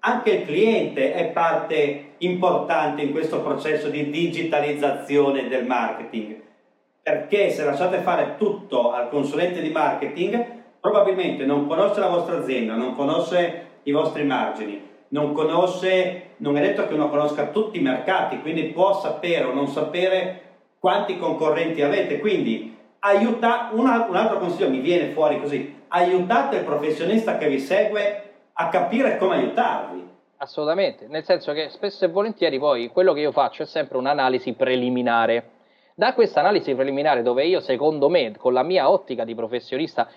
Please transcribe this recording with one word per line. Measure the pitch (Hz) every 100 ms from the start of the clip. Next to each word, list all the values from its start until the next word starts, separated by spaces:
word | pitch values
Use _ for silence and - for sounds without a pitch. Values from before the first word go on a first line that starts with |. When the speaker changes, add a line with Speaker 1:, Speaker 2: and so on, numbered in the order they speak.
Speaker 1:
Anche | 208 - 220
il | 190
cliente | - 151 226 202 - 139 135
è | 165 170
parte | 165 165 156 - 156 143 143 - -
importante | 175 180 185 - - - 147 147
in | 143
questo | 160 160 131
processo | 147 139 156 151 147
di | 147 143
digitalizzazione | 151 170 - 165 151 147 143 139 - - 143 139 135 120
del | 127
marketing, | 120 123 131 - 113 113 104 107 - _ _ _ _ _
perché | - - - 202 180
se | 147
lasciate | 147 139 180 185
fare | - 165 143 147
tutto | 208 - - 131 120
al | 143 -
consulente | 147 131 151 180 175
di | 156
marketing, | 160 143 - 143 147 185 233 294 - - _
probabilmente | 196 208 196 185 165 135
non | 135 143 143
conosce | 160 151 -
la | 185
vostra | 175 123 165
azienda, | 127 127 113
non | 113 123 117
conosce | 143 139 131 175 170 - - -
i | -
vostri | 143 160 143
margini, | 143 127 110 107 107 101 - - _
non | 143 147
conosce, | 151 151 170 185 170 190 185 165 - - -
non | 143 143
è |
detto | 185 - -
che |
uno | 151 147
conosca | 147 151 147 143
tutti | 214 214 175
i |
mercati, | 139 131 - 208 - -
quindi | 151 156
può | - - 190
sapere | 196 156 - 175 165
o | 131
non | 135 143
sapere | - 151 180 185 185 180 - - - _ _
quanti | 185 202 202 180
concorrenti | 165 143 151 156 160 -
avete. | 143 - - 147
Quindi | 208 180 117 113 - - - _
aiuta-, | 202 202 233 226 226 233 -
una, | 220 262 233 190
un | 180
altro | 220 196
consiglio | 180 - 185
mi | 131
viene | 139 175 147
fuori | 147 151 139
così: | 143 135 117 - -
aiutate | 175 175 185 180 240 277 185
il |
professionista | 156 147 156 139 170 220 208 151
che | 151
vi | 135
segue | - 190 240 208 202 - - - _
a | - 165
capire | - - 233 247 -
come | 190 -
aiutarvi. | 185 - - - 202 90 - - _ _
Speaker 2:
Assolutamente, | 139 - 151 175 185 - -
nel | 156
senso | 156 175 -
che | 151 151
spesso | - 202 -
e | 185
volentieri | 175 214 214 165 135
poi | 147 131 120
quello | - 185
che | 147
io | 151
faccio | 131 127 -
è | 156
sempre | - 135 131
un'analisi | 131 147 131 127 127
preliminare. | 117 131 127 123 127 123 117 113 117 - _ _ _ _
Da | - 220
questa | 262 226 -
analisi | 165 202 -
preliminare, | 127 135 139 151 135
dove | 120 123
io, | 156 180
secondo | - 123 147 156 139
me, | 175 120 104
con | 131
la | 127
mia | 143 185 139
ottica | 180 - 117
di | 113
professionista, | 113 113 120 - 131 156 - 117